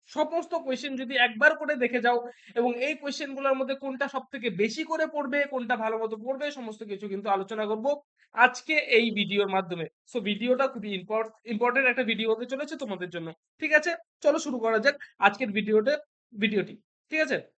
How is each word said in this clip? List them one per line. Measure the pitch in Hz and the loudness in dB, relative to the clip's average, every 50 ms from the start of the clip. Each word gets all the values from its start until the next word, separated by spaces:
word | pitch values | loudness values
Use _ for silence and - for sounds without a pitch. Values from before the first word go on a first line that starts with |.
| _ _ - | _ _ -2
সমস্ত | 269 302 302 330 339 330 - 349 - 269 | -2 -2 0 0 -4 -2 -2 -6 -4 -2
কোয়েশ্চেন | 269 254 - - 285 269 247 | -2 -4 -4 -4 -6 -6 -6
যদি | 262 233 277 247 240 | -6 -2 2 2 2
একবার | 240 220 220 277 311 320 302 | 2 4 6 6 6 6 4
করে | 302 285 302 247 | -2 -2 0 0
দেখে | 247 233 240 247 220 | 0 0 0 2 4
যাও | 240 240 233 240 240 - _ - - - 233 | 4 4 2 0 -4 -14 _ -20 -4 0 2
এবং | 240 247 240 240 254 | 2 2 2 0 -2
এই | 294 311 311 | -2 -2 -4
কোয়েশ্চেনগুলোর | 285 285 - - 302 277 269 269 277 269 269 262 | -6 -8 -6 -6 -8 -8 -6 -2 0 0 2 2
মধ্যে | 269 247 269 269 | 0 -2 -4 -4
কোনটা | 269 269 262 247 277 269 - | -4 -8 -2 -2 -4 -2 -2
সব | 262 - _ | -6 -8 _
থেকে | - 269 214 233 180 175 | -12 -4 -4 -4 0 0
বেশি | 208 226 226 311 311 320 | 0 0 0 -4 -4 -4
করে | 320 320 311 311 302 | 0 0 0 0 0
পড়বে, | 294 285 254 269 285 285 285 | -4 -4 0 0 0 0 0
কোনটা | 269 254 240 220 247 220 | -2 -6 -2 -2 -2 -2
ভালো | 220 220 220 220 | 0 -2 -2 -2
মতো | 226 220 220 214 214 | -2 -4 -6 -8 -6
পড়বে, | 254 269 262 294 294 285 269 | -6 -4 -4 -4 -6 -6 -8
সমস্ত | 240 220 220 214 226 208 | -10 -12 -10 -12 -10 -10
কিছু | 202 190 208 202 | -10 -10 -8 -8
কিন্তু | 196 202 202 220 196 | -8 -6 0 0 0
আলোচনা | 190 190 190 226 220 214 208 | 0 0 -4 -4 -4 -2 -2
করব | 214 220 220 277 294 285 _ _ _ _ _ _ - | -2 -2 0 -2 -2 -2 _ _ _ _ _ _ 4
আজকে | 220 240 240 233 - - - 311 302 294 - 247 220 | 4 4 4 4 -4 -6 -2 0 0 0 4 2 2
এই | 233 233 196 208 | 2 2 -2 2
ভিডিওর | 202 170 202 202 202 196 190 | 2 2 4 4 2 2 2
মাধ্যমে। | 190 185 170 180 170 160 151 _ _ _ _ | -2 -2 -2 -6 -6 -6 -10 _ _ _ _
So | - 240 202 214 | -8 -4 -2 -2
ভিডিওটা | 208 202 226 247 254 254 269 262 | -2 0 2 2 2 2 2 0
খুবই | 262 233 196 208 196 180 | 0 -6 -8 -6 -6 -8
ইম্পর-, | 180 208 214 220 220 220 _ _ _ 226 | -6 -4 -2 -2 -2 -4 _ _ _ -6
ইম্পর্টেন্ট | 226 214 240 240 247 269 269 254 | -2 2 2 2 4 4 2 2
একটা | 240 262 247 208 | 2 2 0 0
ভিডিও | 220 196 220 220 | 0 0 2 0
হতে | 220 220 247 247 | 0 0 -2 -6
চলেছে | 269 269 294 285 320 262 | -6 -6 -6 -6 -6 -8
তোমাদের | 285 214 196 180 180 170 160 | -6 -6 -6 -6 -6 -8 -8
জন্য, | 170 165 165 156 _ _ _ _ _ | -8 -10 -10 -12 _ _ _ _ _
ঠিক | 311 302 311 302 | 0 4 4 4
আছে? | 302 349 330 330 - _ _ _ - | 4 2 -4 -4 -10 _ _ _ 2
চলো | 302 302 320 - | 2 2 2 -2
শুরু | 294 254 240 220 | -4 -4 0 2
করা | 226 220 214 208 | 2 2 4 4
যাক | 277 285 - - - _ _ 240 | 2 2 2 -16 -20 _ _ 4
আজকের | - - - 262 214 190 | 4 4 4 -4 -2 0
ভিডিওতে, | 220 214 214 214 214 214 262 294 285 - _ _ _ _ _ 240 202 | -2 0 4 2 4 4 4 0 0 -4 _ _ _ _ _ -4 -2
ভিডিওটি, | 214 220 214 202 175 - - - _ _ _ _ _ _ | 0 2 2 0 0 -2 -8 -18 _ _ _ _ _ _
ঠিক | 302 311 311 | 0 0 0
আছে? | 277 247 - - _ _ | 0 0 -4 -4 _ _